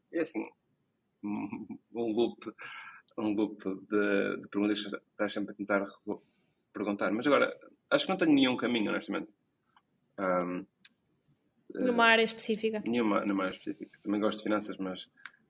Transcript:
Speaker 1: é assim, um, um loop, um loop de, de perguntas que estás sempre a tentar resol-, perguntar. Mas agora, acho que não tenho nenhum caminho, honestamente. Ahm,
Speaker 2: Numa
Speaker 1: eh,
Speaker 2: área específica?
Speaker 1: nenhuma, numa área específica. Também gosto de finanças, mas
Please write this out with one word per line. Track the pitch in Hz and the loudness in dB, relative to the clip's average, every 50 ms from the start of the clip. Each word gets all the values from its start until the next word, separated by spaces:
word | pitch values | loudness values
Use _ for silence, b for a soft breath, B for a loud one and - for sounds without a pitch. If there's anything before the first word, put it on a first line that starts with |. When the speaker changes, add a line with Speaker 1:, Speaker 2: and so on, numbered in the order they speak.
| _ _ | _ _
Speaker 1:
é | 156 170 | -4 -4
assim, | 156 - - 107 - - - _ _ _ _ _ _ _ _ _ _ _ _ _ | -4 -2 -4 -6 -8 -8 -12 _ _ _ _ _ _ _ _ _ _ _ _ _
um, | - 104 104 110 107 104 113 107 110 - 98 - _ _ - | -6 -6 -4 -4 -6 -6 -8 -10 -10 -12 -14 -16 _ _ -6
um | 117 117 113 | -4 -2 0
loop, | 104 117 117 - - - - 113 - B B B B B B B B B B B _ | 2 2 2 2 0 -6 -12 -14 -14 B B B B B B B B B B B _
um | - 110 107 104 | -4 -2 0 0
loop | 107 107 104 - - - | 0 0 -2 -2 -4 -8
de, | 98 92 92 - - 104 104 101 101 101 98 101 101 95 - | -6 -6 -8 -4 -2 0 2 2 4 2 2 2 0 -2 -6
de | - - | -8 -4
perguntas | - 101 104 107 104 101 104 | -2 0 2 2 0 0 -4
que | 101 - | -6 -8
estás | - - _ _ - 104 101 | -10 -10 _ _ -4 -4 -4
sempre | - 107 101 104 | -4 -4 -6 -6
a | 104 | -6
tentar | - 101 104 101 98 98 | -6 -2 0 0 0 0
resol-, | 98 - - - 104 101 - _ _ _ _ _ _ _ _ _ _ | -2 -8 -10 -8 -8 -8 -8 _ _ _ _ _ _ _ _ _ _
perguntar. | - 104 101 104 101 - 107 92 | -6 -4 -2 -2 -2 0 0 0
Mas | 101 117 127 147 | 0 0 2 4
agora, | 139 123 - - - - - - - _ _ - | 4 6 4 2 0 -6 -16 -20 -20 _ _ 2
acho | - 147 - | 2 2 2
que | - | 2
não | 185 185 | 0 2
tenho | 180 160 143 | 4 6 6
nenhum | 139 135 127 123 | 6 6 4 2
caminho, | - 120 117 120 113 101 98 | 2 0 0 2 0 0 0
honestamente. | 98 98 - - 98 80 - - _ _ _ _ _ _ _ _ _ _ _ _ _ _ _ _ _ - | -2 -4 -4 -4 -4 -4 -6 -8 _ _ _ _ _ _ _ _ _ _ _ _ _ _ _ _ _ -2
Ahm, | 98 92 90 90 87 90 90 90 - - _ _ - - _ _ _ _ _ _ _ _ _ _ _ _ _ _ _ - - | 0 2 2 2 0 0 -4 -6 -8 -10 _ _ -20 -20 _ _ _ _ _ _ _ _ _ _ _ _ _ _ _ -10 -4
Speaker 2:
Numa | - 254 247 240 233 226 226 | 0 0 2 4 6 6 6
Speaker 1:
eh, | |
Speaker 2:
área | 226 226 220 | 6 6 4
específica? | 220 220 - - - 220 208 220 220 220 208 208 | 2 0 -4 -4 -2 -2 0 0 -2 -2 -2 -2
Speaker 1:
nenhuma, | 220 - - 113 - - - - | 0 0 2 2 4 2 2 2
numa | 101 98 95 92 | 2 0 0 0
área | 90 - | -2 -4
específica. | - - 101 - - - - - - | -6 -8 -10 -10 -10 -12 -16 -16 -10
Também | - 101 104 104 | -4 -2 0 0
gosto | 104 104 104 - | 0 0 0 -2
de | - | -2
finanças, | 107 107 104 104 98 92 95 | 0 0 0 -2 -4 -8 -6
mas | 95 92 92 - - - B B B B B B B | -6 -6 -8 -8 -12 -16 B B B B B B B